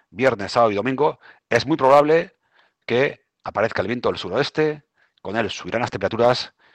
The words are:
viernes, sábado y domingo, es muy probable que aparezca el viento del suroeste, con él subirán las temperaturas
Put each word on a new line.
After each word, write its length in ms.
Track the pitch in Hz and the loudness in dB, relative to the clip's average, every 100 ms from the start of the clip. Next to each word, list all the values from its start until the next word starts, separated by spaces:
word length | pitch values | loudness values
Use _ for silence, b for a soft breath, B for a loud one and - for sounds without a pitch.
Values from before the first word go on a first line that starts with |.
| b | b
viernes, 420 | 85 131 113 98 | -2 0 0 -2
sábado 200 | 123 117 | 2 2
y 20 | |
domingo, 440 | 101 113 131 151 151 b b - | 2 -2 -2 -2 -4 b b -2
es 180 | 117 113 | -2 0
muy 100 | 156 | 2
probable 600 | 135 139 147 160 180 _ _ _ _ _ - | 6 6 6 2 0 _ _ _ _ _ -4
que 400 | 120 143 - _ _ | 0 0 -4 _ _
aparezca 380 | - 101 110 - | -8 -2 -2 -2
el 60 | 95 | -4
viento 200 | 120 110 | -4 -4
del 100 | 90 | -4
suroeste, 640 | 95 104 139 - 156 151 _ _ _ _ | -4 -4 -2 -2 -2 -4 _ _ _ _
con 140 | 92 107 | -8 -6
él 140 | 104 | -4
subirán 300 | - 87 110 | -8 -8 -6
las 100 | 120 | -6
temperaturas 600 | 98 95 110 120 123 - _ b | -4 -4 0 2 0 -4 _ b